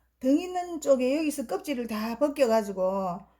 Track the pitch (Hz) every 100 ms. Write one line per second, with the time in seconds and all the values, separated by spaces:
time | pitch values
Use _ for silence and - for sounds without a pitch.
0 | _ _ 254 294 359 359 349 339 277 262
1 | 254 294 302 285 233 392 339 247 226 214
2 | 220 226 294 294 247 226 202 190 185 196
3 | 185 180 -